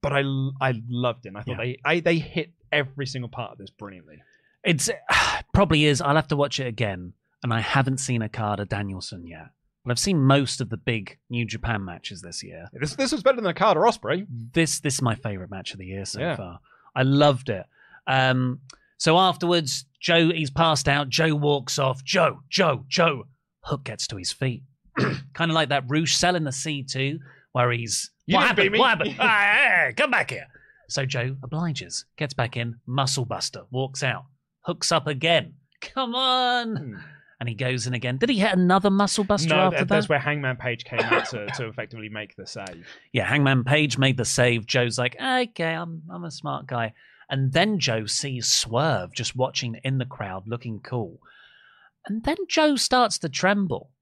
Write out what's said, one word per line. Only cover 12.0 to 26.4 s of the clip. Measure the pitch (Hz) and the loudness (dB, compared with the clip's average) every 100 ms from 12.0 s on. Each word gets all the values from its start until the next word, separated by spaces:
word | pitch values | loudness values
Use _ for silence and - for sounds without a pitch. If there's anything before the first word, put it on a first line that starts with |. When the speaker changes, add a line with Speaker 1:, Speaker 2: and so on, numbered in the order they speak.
| - 95 | -14 -14
Speaker 2:
this | 87 82 | -14 -14
year. | 98 165 170 | -14 -16 -16
Speaker 1:
This, | - 147 - | -8 -8 -2
this | 269 | -2
was | 302 | 2
better | 202 254 | 2 2
than | 208 | 0
Okada | 165 190 165 | 2 4 6
Ospreay. | 214 220 104 165 208 120 113 | 4 2 -2 -4 -4 -10 -6
Speaker 2:
This, | - 165 - | 0 0 0
this | 151 135 | -2 0
is | |
my | 127 107 | 0 0
favourite | - 98 92 | -4 -8 -8
match | 95 90 | -10 -12
of | 98 | -12
the | 92 | -10
year | 95 | -8
so | 98 101 | -8 -6
Speaker 1:
Yeah. | 156 147 | -4 -4
Speaker 2:
far. | 92 85 _ _ _ | -8 -14 _ _ _
I | - | 0
loved | 131 139 147 131 - | 4 6 6 4 -2
it. | 101 - _ _ - - | -8 -8 _ _ -14 -2
Um, | 131 131 127 127 123 - - _ _ | 2 4 4 0 -2 -12 -20 _ _
so | - 165 | 4 6
afterwards, | 185 175 175 175 147 - - _ | 4 2 2 2 0 -6 -8 _
Joe, | - 170 165 | 2 4 4
he's | 165 147 | 2 -2
passed | 135 165 151 - | 2 4 4 2
out. | 139 143 | 0 0
Joe | 123 160 147 | 0 2 2
walks | 147 143 135 - | 2 0 0 0
off. | 135 131 | 0 0
Joe, | - 190 165 117 - | -2 2 2 0 -6
Joe, | - 180 131 - | 2 2 2 -2
Joe. | - 165 135 - _ _ _ | 2 2 2 -8 _ _ _
Hook | - 143 | -8 -6
gets | 139 107 - | -6 -8 -8
to | 104 | -6
his | 90 | -8
feet. | - 135 120 - _ | -4 -4 -4 -12 _
<clears throat> | _ - 208 160 - - | _ -2 -2 -2 -10 -4
Kinda | 165 | 0
like | 160 147 | 2 2
that | 143 131 | 0 0
Rush | 147 160 - | 0 2 2
cell | 175 | 2
in | 180 | 2